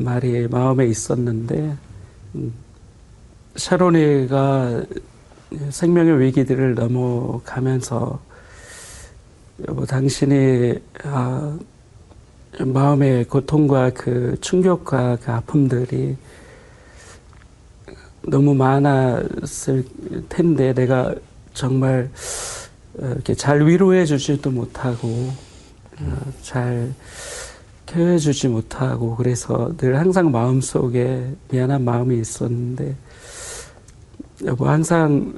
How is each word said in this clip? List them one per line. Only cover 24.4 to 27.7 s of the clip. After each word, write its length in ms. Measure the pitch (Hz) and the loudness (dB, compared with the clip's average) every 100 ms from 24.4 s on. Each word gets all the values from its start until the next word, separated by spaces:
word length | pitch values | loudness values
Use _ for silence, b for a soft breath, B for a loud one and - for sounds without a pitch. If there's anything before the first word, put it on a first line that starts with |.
| 143 | -2
못하고, 560 | 127 120 - 131 117 117 113 127 131 B B B - - - | -4 -6 -6 -6 -4 -4 -4 -6 -8 B B B -20 -20 -12
어, 160 | 147 131 139 127 | -8 -6 -8 -12
잘 520 | - 127 123 120 120 135 B B B B B B B | -8 -4 -2 -4 -6 -8 B B B B B B B